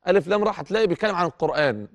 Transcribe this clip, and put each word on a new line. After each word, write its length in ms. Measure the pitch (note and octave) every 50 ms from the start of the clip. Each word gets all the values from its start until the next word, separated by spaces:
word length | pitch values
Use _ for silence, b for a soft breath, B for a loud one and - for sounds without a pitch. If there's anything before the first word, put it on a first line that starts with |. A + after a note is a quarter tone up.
| -
ألف 220 | F3+ F#3 G3+ D3 F3
لام 160 | G#3 G#3 G#3
را 80 | G#3+ G3
هتلاقي 320 | - D3 - F#3+ A3 A3
بيتكلم 280 | F#3 E3 - A3 G#3+ F#3+
عن 120 | F3 F3+
القرآن، 600 | D#3+ - - D#3+ D3 B2 D3+ D3+ C3+ A2 G#2 G2+ -